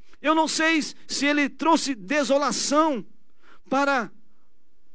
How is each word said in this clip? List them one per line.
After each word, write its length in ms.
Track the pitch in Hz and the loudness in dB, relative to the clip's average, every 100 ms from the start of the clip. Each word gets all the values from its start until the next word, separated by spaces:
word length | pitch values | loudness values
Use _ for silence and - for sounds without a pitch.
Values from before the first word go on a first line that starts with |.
| - - | -14 -4
Eu 140 | 285 320 | 2 4
não 120 | 311 | 2
sei 340 | - 320 320 | 2 2 2
se 440 | - - - - 269 | 0 -8 -8 0 2
ele 240 | 294 - | 2 0
trouxe 460 | - 320 311 262 226 | 2 4 4 4 -4
desolação 1120 | 180 294 233 277 269 202 - 285 320 240 - - - - - - - | 0 0 4 4 2 0 2 4 4 2 -6 -12 -14 -14 -14 -14 -2
para 420 | 269 277 262 202 - - - - - - - - | 0 2 0 -2 -10 -14 -14 -14 -14 -14 -14 -12